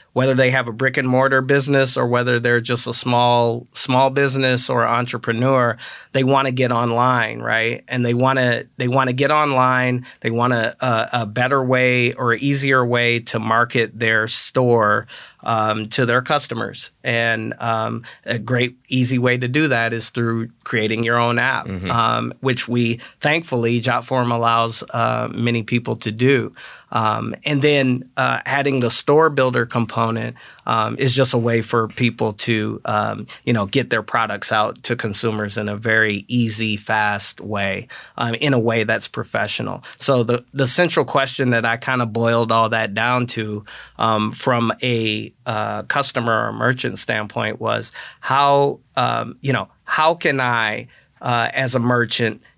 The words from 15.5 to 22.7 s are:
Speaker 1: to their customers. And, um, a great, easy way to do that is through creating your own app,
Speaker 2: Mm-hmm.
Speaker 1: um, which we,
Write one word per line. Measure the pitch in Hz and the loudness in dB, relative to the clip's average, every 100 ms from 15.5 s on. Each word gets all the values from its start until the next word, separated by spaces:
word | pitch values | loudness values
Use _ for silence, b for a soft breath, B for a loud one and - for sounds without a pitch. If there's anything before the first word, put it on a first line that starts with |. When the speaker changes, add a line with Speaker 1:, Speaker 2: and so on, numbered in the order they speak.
| 113 107 107 107 | 0 0 -2 -2
Speaker 1:
to | - 120 | 0 2
their | 123 | 2
customers. | 127 147 - 113 107 - - _ | 0 -2 -2 -6 -8 -8 -12 _
And, | 131 117 117 113 113 - | -4 -2 0 -2 -4 -6
um, | 117 113 110 117 117 B | -4 -2 -4 -6 -12 B
a | - 117 | -6 -6
great, | 117 123 123 - - | -2 -2 -2 -4 -6
easy | 131 120 127 | -2 0 0
way | 123 123 | 0 0
to | 123 | 0
do | 143 156 | 0 2
that | 120 113 | 0 0
is | 117 - | -2 -4
through | - 117 113 117 - | -2 -2 -2 -6 -10
creating | - 113 107 113 | -6 -2 -2 0
your | 113 120 | 0 2
own | 120 120 | 2 0
app, | 127 127 - | 0 -2 -6
Speaker 2:
Mm-hmm. | 95 92 | -6 -2
Speaker 1:
um, | 117 113 117 120 - | 0 2 0 -4 -4
which | 131 123 | -2 -2
we, | - | 0